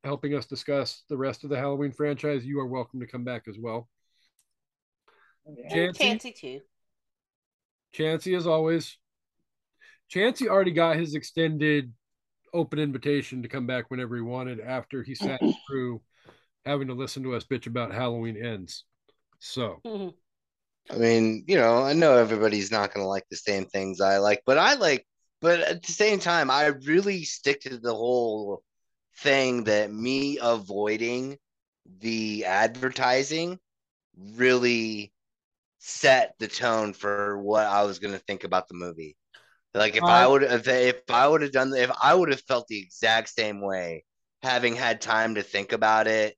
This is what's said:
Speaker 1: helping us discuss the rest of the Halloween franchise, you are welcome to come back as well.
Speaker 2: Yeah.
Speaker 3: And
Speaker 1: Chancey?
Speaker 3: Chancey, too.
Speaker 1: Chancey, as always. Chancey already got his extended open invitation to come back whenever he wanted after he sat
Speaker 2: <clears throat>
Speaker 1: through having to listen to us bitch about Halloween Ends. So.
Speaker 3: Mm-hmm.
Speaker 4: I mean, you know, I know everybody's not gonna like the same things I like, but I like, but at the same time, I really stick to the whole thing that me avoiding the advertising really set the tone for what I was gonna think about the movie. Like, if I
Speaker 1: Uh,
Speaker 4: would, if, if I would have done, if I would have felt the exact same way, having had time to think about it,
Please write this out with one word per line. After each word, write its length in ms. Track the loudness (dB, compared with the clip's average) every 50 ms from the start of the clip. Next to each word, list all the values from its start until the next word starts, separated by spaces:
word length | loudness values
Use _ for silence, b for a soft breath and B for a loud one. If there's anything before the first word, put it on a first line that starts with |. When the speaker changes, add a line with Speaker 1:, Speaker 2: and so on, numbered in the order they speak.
| -10
Speaker 1:
helping 300 | -8 -8 -6 -4 -4 -4
us 120 | -4 -6
discuss 580 | -8 -12 -10 -6 -2 -2 -2 -2 -4 -8 -12 _ _
the 80 | -6
rest 280 | -4 -4 -6 -6 -8 -8
of 60 | -6
the 60 | -4
Halloween 360 | -4 -2 -4 -4 -4 -4 -6
franchise, 520 | -4 -4 -4 -4 -4 -4 -4 -4 -4 -4 -4
you 140 | -6 -6 -6
are 60 | -6
welcome 340 | -6 -6 -8 -8 -8 -10 -12
to 60 | -12
come 180 | -10 -10 -10 -8
back 200 | -8 -10 -10 -12 -14
as 80 | -14 -10
well. 300 | -8 -8 -8 -8 -10 _ _ _ _ _ _ _ _ _ _ _ _ _ _ _ _ _ _ _ _ _ _ _ _ b b b b b b b _
Speaker 2:
Yeah. 160 | -20 -20 -18 -12
Speaker 3:
And 300 | -4 -2 -2 -2 -2 -2
Speaker 1:
Chancey? 80 | -2 0
Speaker 3:
Chancey, 280 | 0 0 -2 -6 -14
too. 280 | -16 -14 -14 -12 -12 -14 -16 _ _ _ _ _ _ _ _ _ _ _ _ _ _ _ _ _ _ _ _ _ _ _ _ _
Speaker 1:
Chancey, 420 | -8 -4 -2 -2 -2 -4 -2 -4 -4
as 120 | -2 0
always. 500 | 2 2 2 2 2 0 0 -2 -6 -14 _ _ _ _ _ _ _ _ _ _ _ _ _ _ _ _ b b b b b b _
Chancey 400 | -2 0 0 0 0 0 -2 2
already 220 | 4 4 4 4
got 240 | 2 2 2 2 2
his 180 | 0 -2 -4 -6
extended 760 | -8 -10 -6 -2 -2 0 0 0 0 2 2 2 0 -2 -4 -14 _ _ _ _ _ _ _ _ _ _ _ -4
open 240 | -4 -4 -2 -2 -4
invitation 640 | -4 -4 -4 -4 -2 0 0 0 -2 -6 -10 -10
to 60 | -10 -8
come 180 | -8 -6 -6
back 240 | -4 -4 -6 -6 -6
whenever 240 | -8 -8 -6 -6 -6
he 60 | -6
wanted 380 | -6 -6 -6 -8 -8 -8 -10 -10
after 420 | -8 -8 -8 -8 -8 -8 -10 -10
he 120 | -8 -10 -8
sat 260 | -6 -4 -4 -2 0
Speaker 2:
<clears throat> 260 | 0 0 0 -2 -6 -8
Speaker 1:
through 320 | -6 -6 -4 -6 -8 -10 -14 _ b b b b b b b b _ _ _
having 220 | -4 -4 -4 -4 -6
to 60 | -6
listen 280 | -8 -8 -10 -10 -10
to 120 | -8 -6 -6
us 100 | -8 -6
bitch 220 | -6 -6 -6 -6
about 260 | -6 -6 -6 -6 -6
Halloween 440 | -4 -4 -4 -4 -4 -4 -6 -8 -8
Ends. 480 | -8 -8 -8 -8 -10 -12 -14 -16 -18 -18 _ _ _ _ _ _ _ _ _ _ _
So. 400 | -18 -10 -6 -6 -6 -6 -8 -10 -12
Speaker 3:
Mm-hmm. 220 | -10 -10 -8 -8 -10 -12 _ _ _ _ _ _ _ _ _ _ _ _ _ _ -8 -2
Speaker 4:
I 40 | 2
mean, 460 | 4 4 6 4 4 2 0 -2 -2
you 100 | 2 4
know, 260 | 4 6 6 6 4
I 100 | 4 2
know 240 | 4 4 6 8 8
everybody's 540 | 8 6 4 2 2 2 2 2 0 -2 -2
not 200 | 0 0 -2 -2
gonna 140 | -4 -4 -4 -2
like 160 | -4 -4 -6 _
the 60 | -14
same 300 | -6 -4 -2 -2 -2 -4
things 340 | -4 -6 -4 -4 -4 -2 0
I 180 | 2 4 4 4
like, 240 | 4 2 2 2 2
but 140 | 2 4 6
I 160 | 6 4 4
like, 320 | 4 2 2 2 0 -2 _ _ _ _ _ _ _
but 200 | 2 2 4 4
at 220 | 2 -2 -2 -4
the 100 | -6 -10
same 260 | 0 2 2 2 2 2
time, 320 | 0 0 2 2 2 2
I 160 | 2 4 2
really 560 | 2 0 -2 -2 2 2 2 2 2 -2 -4 -6
stick 360 | -8 -10 -2 -2 -2 -2 -2
to 160 | -6 -10 -12 -6
the 160 | -4 -4 -2
whole 680 | -2 0 0 2 2 0 0 -2 -4 -4 -6 -8 -10 -10 _ _ _ _ _ _ _ _ _ _ -4
thing 460 | 0 2 2 2 2 0 0 0 0
that 280 | 2 2 2 2 -2
me 460 | -4 -4 -4 -2 -2 -2 -2 -4 -4 0
avoiding 920 | 0 0 0 0 -2 -6 -6 -4 -2 -2 -2 -2 -2 -2 -2 -4 -6 -8 -10 -14 _ _ _ _ _ _ _ _ _ -20 -20 -10
the 460 | -6 -4 -4 -2 -2 -4 -4 -4 -4
advertising 1120 | -2 2 2 2 0 0 -4 -4 -4 -2 0 0 2 2 2 0 -2 -4 -4 -4 -6 -8 -12 _ _ _ _ _ _ _ _ _ _ _ -20 -20 -16 -2
really 800 | 2 4 4 4 4 4 2 2 0 -2 -4 -6 -8 -10 -12 _ _ _ _ _ _ _ _ _ _ _ _ _ _
set 560 | -16 -14 -6 2 6 6 6 6 4 0 -2 _
the 80 | -8 -8
tone 440 | -4 -2 0 2 2 2 0 -2 -4
for 460 | -6 -4 -2 -2 0 -2 -2 -4 -4
what 240 | -2 0 2 2 2
I 180 | 4 2 2 2
was 160 | 2 -2 -6
gonna 180 | -8 -8 -8 -8
think 240 | -8 -8 -8 -8
about 240 | -4 -2 -2 -2 -2
the 80 | -4 -10
movie. 420 | -10 -10 -10 -10 -12 -14 -16 -18 _ _ _ b b b b b b b _ 0
Like, 200 | 0 0 2 2
if 60 | 2
I 220 | 4 6 8 8 8
Speaker 1:
Uh, 60 | 8
Speaker 4:
would, 120 | 6 6
if, 240 | 4 4 2 0 2 2
if 340 | 2 4 4 2 2 0 -2 0
I 180 | 4 4 6 6
would 140 | 6 4
have 100 | 2 2
done, 200 | 2 0 0 2 2
if 180 | 2 2 0 2 2
I 100 | 4 6
would 180 | 6 6 4 2
have 120 | 0 -2
felt 240 | -2 -2 -2 -2 -2
the 120 | -4 -10 -10
exact 480 | -10 -14 -8 -2 2 2 2 2 0 -2
same 300 | -4 -4 -2 -2 -4 -4
way, 440 | -4 -4 -4 -4 -4 -6 -8 -10 -14 _ _ _ _ _ _ _
having 320 | -2 -2 0 2 0 0 0
had 260 | 0 0 -2 -2 -2
time 360 | -2 -2 0 0 0 0 -2
to 60 | -4 -6
think 280 | -4 -4 -6 -4 -4
about 340 | -2 2 2 4 4 4 4 2
it, 280 | 2 2 0 -2 -4